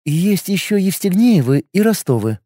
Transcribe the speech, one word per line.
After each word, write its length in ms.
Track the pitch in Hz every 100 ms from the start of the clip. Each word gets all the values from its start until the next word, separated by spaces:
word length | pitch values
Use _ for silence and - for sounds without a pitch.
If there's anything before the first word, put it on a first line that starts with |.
есть 440 | - 151 190 196 -
еще 280 | 190 - 208
Евстигнеевы 880 | 190 - 202 185 240 208 123 139 -
и 100 | 190
Ростовы, 580 | 214 208 - 120 107 107